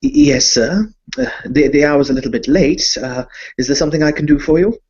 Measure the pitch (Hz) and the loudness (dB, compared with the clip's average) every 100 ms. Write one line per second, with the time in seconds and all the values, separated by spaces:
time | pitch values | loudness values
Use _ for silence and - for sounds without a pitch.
0 | 135 139 143 127 117 127 117 180 214 - | -2 2 2 4 0 0 0 0 -4 -8
1 | _ - 127 - - 127 139 143 147 147 | _ -8 -8 -8 -4 0 2 4 2 2
2 | 139 131 135 117 - 156 156 - - - | 0 -2 -2 -6 0 2 2 0 -2 -4
3 | 127 127 127 - - - 127 139 156 156 | -6 -8 -10 -12 -20 -8 -2 0 0 0
4 | 151 151 151 147 - 156 190 233 _ | 0 0 0 0 2 2 2 -2 _